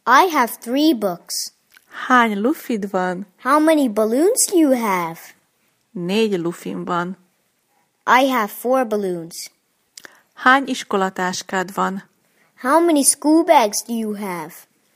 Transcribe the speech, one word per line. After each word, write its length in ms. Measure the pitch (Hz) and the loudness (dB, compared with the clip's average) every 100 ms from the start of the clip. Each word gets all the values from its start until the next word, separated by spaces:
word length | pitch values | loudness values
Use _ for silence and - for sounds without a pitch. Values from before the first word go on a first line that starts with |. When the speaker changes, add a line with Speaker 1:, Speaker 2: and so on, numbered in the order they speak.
| - | 4
Speaker 1:
I 220 | 269 370 | 4 6
have 260 | 302 233 - | 2 -2 -4
three 340 | 233 269 311 | -6 0 2
books. 580 | 247 202 175 - - - _ _ _ _ - - | 0 -2 -6 -10 -10 -10 _ _ _ _ -10 0
Speaker 2:
Hány 340 | 254 226 202 | 2 2 0
lufid 500 | 226 320 - 226 196 | -2 -2 -6 -6 -4
van? 360 | 190 180 180 202 _ | -2 -2 -6 -10 _
Speaker 1:
How 160 | 254 294 | 0 2
many 300 | 311 311 262 | 4 2 2
balloons 580 | 208 220 247 359 508 - | 0 0 2 2 2 0
do 80 | 359 | 2
you 160 | 302 | 4
have? 440 | 254 226 185 165 165 - _ _ _ _ _ _ | 2 0 -2 -4 -10 -18 _ _ _ _ _ _
Speaker 2:
Négy 480 | 202 175 208 220 185 | -10 -4 0 0 -2
lufim 460 | 165 170 185 190 | -4 -8 -10 -10
van. 320 | 180 175 175 190 _ _ _ _ _ _ _ _ - | -6 -4 -6 -10 _ _ _ _ _ _ _ _ 2
Speaker 1:
I 220 | 240 269 | 2 2
have 200 | 254 202 | 0 -4
four 380 | - 240 262 233 | -6 -2 -2 -2
balloons. 640 | 208 196 175 165 - - _ _ _ _ - - _ _ | -4 -4 -6 -10 -16 -18 _ _ _ _ -20 -20 _ _
Speaker 2:
Hány 280 | - 254 277 277 | -2 2 2 0
iskolatáskád 1080 | 165 - 202 190 190 185 185 - 190 180 | -8 -4 -2 -2 -4 -6 -6 -6 -2 -2
van? 340 | 190 185 196 - _ _ _ _ _ | 0 -2 -4 -12 _ _ _ _ _
Speaker 1:
How 240 | 254 311 | 2 2
many 180 | 339 294 | 4 2
school 420 | 262 - 294 311 | 2 0 4 4
bags 400 | 339 294 214 - - | 6 4 2 -4 -8
do 60 | |
you 240 | 233 214 208 | -6 -6 -6
have? 360 | 202 175 156 - _ _ _ | -8 -10 -12 -16 _ _ _